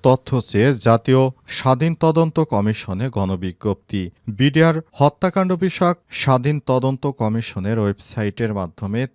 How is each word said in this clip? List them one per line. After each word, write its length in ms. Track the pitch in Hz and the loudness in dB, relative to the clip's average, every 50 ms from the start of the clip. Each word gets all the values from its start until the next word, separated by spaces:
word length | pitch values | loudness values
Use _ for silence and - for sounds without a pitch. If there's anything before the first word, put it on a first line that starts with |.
তথ্য 380 | - 131 131 - _ - 135 123 | 4 4 4 2 _ -2 -2 -2
চেয়ে 340 | - - - 101 117 139 135 | -2 0 2 2 4 4 2
জাতীয় 560 | 107 - 117 113 113 - 131 131 131 131 131 - _ _ - | 2 2 4 2 4 4 2 4 4 4 2 -2 _ _ -12
স্বাধীন 460 | - - - 131 131 127 156 170 160 | -8 -2 0 0 2 2 0 -2 -2
তদন্ত 460 | - 165 160 156 165 165 160 - 160 | 0 0 2 2 2 0 2 0 -2
কমিশনে 680 | 156 - 120 101 101 107 110 - - - 92 95 127 135 | -2 0 0 0 0 0 -2 -4 -6 -8 -6 -6 -6 -4
গণবিজ্ঞপ্তি। 1000 | - 104 95 95 95 87 95 92 87 - - 104 95 - _ - - 98 90 87 - _ _ 117 | -2 -2 -2 -2 -2 -4 -6 -8 -8 -6 -4 -4 -4 -6 _ -8 -6 -6 -6 -6 -10 _ _ -10
বিডিআর 520 | 101 98 131 147 139 160 160 165 156 160 160 _ | -2 0 0 2 4 4 4 4 2 0 -6 _
হত্যাকাণ্ড 640 | _ - 143 147 - _ - 185 - 190 185 185 185 | _ 0 0 0 2 _ -2 -2 0 0 0 0 -2
বিষয়ক 420 | 165 190 180 - - 180 175 175 - _ _ | -2 -2 -4 -2 0 0 0 0 -2 _ _
স্বাধীন 500 | - - - 139 131 127 123 143 151 143 - | -10 -4 0 2 2 2 2 0 -2 -2 -2
তদন্ত 400 | - 127 127 131 135 135 127 - | -2 -2 0 0 -2 -2 -2 -4
কমিশনের 720 | 143 131 - 117 107 110 117 113 - - 101 92 104 113 113 | -6 -4 -2 -2 -2 -2 -4 -4 -6 -8 -6 -4 -2 -2 0
ওয়েবসাইটের 760 | 104 101 98 - - - - 113 107 101 - - 117 107 104 | 0 -2 -2 -4 -10 -10 -8 -6 -4 -4 -4 -4 -4 -4 -2
মাধ্যমে 520 | 98 92 82 - - 107 98 107 117 135 131 _ | -4 -6 -8 -8 -10 -8 -6 -4 -4 -6 -6 _